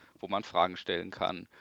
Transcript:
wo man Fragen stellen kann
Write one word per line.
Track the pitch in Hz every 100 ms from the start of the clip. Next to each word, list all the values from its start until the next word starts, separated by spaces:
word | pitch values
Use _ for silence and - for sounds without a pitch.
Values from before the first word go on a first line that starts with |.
| - _
wo | 95
man | 98
Fragen | - 87 90 90
stellen | - 87 92
kann | - 92 90 - -